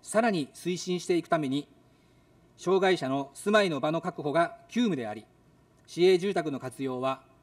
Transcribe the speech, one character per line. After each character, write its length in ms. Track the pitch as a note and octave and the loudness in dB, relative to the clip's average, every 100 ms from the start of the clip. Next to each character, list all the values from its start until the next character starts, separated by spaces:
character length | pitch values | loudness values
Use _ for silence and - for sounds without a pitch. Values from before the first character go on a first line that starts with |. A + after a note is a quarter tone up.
さ 180 | - G#3 | -4 0
ら 100 | A#3 | 2
に 200 | F#3 C3+ | 0 -4
推 220 | - E3+ F3+ | -8 -6 -6
進 240 | - F3+ | -4 -4
し 60 | - | 0
て 100 | F3 | -2
い 80 | |
く 60 | E3 | 0
た 80 | E3 | -2
め 100 | C#3+ | 0
に、 220 | C#3 D3 _ _ _ _ _ _ _ _ - | -4 -6 _ _ _ _ _ _ _ _ -8
障 240 | - F#3+ | 0 2
害 160 | F#3+ F3+ | 4 2
者 100 | C3+ | 0
の 240 | C#3 C#3 | -4 -4
住 200 | - G3+ | -8 2
ま 100 | G#3+ | 4
い 60 | G3+ | 4
の 100 | C#3+ | 0
場 140 | D#3 | -2
の 80 | D#3+ | -2
確 200 | F3+ - | -4 -6
保 120 | D3 | -2
が 240 | D3+ E3+ - - | 0 0 -2 -8
急 140 | A3+ | -2
務 160 | A#3+ D3 | 0 0
で 100 | A2+ | -6
あ 60 | |
り、 120 | G#2+ - _ _ _ _ _ - | -10 -14 _ _ _ _ _ -12
市 180 | D#3+ | 2
営 140 | F3+ F#3 | 4 4
住 160 | G3 | 2
宅 180 | F#3 D#3 | -2 -2
の 80 | C3+ | -4
活 240 | C3 - | -8 -6
用 160 | C3+ B2+ | -6 -2
は 220 | C3 C3 - _ | -4 -4 -10 _